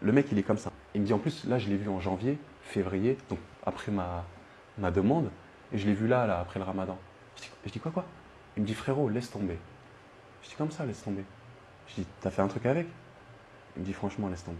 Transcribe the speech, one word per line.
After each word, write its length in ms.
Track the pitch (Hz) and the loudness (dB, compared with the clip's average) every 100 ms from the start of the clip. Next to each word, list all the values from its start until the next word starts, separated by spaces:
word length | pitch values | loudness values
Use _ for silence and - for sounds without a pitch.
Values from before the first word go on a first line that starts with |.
Le 100 | 104 | 4
mec, 180 | 135 139 | 6 6
il 60 | 104 | 2
est 40 | |
comme 140 | - 104 | 2 0
ça. 140 | - - - | -2 -10 -4
Il 80 | 104 | 0
me 40 | 101 | 2
dit, 60 | |
en 60 | 104 | 2
plus, 260 | 151 - | 2 -2
là, 140 | 110 123 | 0 0
je 100 | 101 | 2
l'ai 80 | 98 | 0
vu 140 | 104 | 0
en 100 | 95 | -2
janvier, 380 | 92 95 123 147 - - | -2 0 0 -2 -6 -18
février, 560 | - 104 92 95 113 135 - | -4 -2 0 2 2 0 -2
donc 100 | 87 87 - 98 | -6 -6 -8 -6
après 260 | - - | -4 -2
ma, 320 | 101 90 87 87 - - - - - | -2 -2 -4 -6 -12 -20 -20 -16 -2
ma 120 | 92 | 2
demande, 400 | 90 101 165 123 - - - - | 4 4 4 0 -6 -18 -20 -6
et 80 | 107 | 0
je 80 | 104 | 2
l'ai 80 | |
vu 140 | 101 110 | 4 4
là, 180 | 123 110 | 4 4
là, 140 | 87 | 2
après 180 | 90 95 | -2 -4
le 60 | |
ramadan. 340 | 92 95 92 92 - - - - | -4 -2 -4 -6 -12 -20 -20 -18
Je 60 | |
dis, 80 | - - 104 | -18 -12 -10
je 40 | |
dis, 60 | 113 | -6
quoi, 140 | 160 | -4
quoi ? 140 | 180 175 - - - - 107 | -4 -6 -10 -20 -20 -8 -2
Il 60 | |
me 40 | 107 | -2
dit, 80 | |
frérot, 360 | 110 - 135 131 | 0 0 2 2
laisse 200 | 117 120 | 0 -2
tomber. 280 | 101 95 85 - - - - - - - - | -4 -4 -4 -10 -20 -20 -20 -20 -20 -20 -20
Je 60 | - | -12
dis, 60 | |
comme 160 | - 156 | -4 -4
ça, 160 | 156 135 | -2 -6
laisse 160 | - | -4
tomber. 220 | 107 98 98 - - - - - - | -4 -6 -6 -14 -20 -20 -20 -20 -10
Je 80 | - | -8
dis, 100 | 87 - | -8 -4
t'as 80 | 95 | -2
fait 100 | - | 2
un 80 | 98 | 2
truc 160 | - | 2
avec ? 240 | 120 156 170 - - - - - - - - - | 2 2 0 -8 -20 -20 -20 -20 -20 -20 -14 -6
Il 40 | |
me 40 | |
dit, 80 | 92 | -6
franchement, 360 | - 101 - 101 | -4 -4 -2 -4
laisse 160 | 90 | -4
tomber. 120 | 90 | -8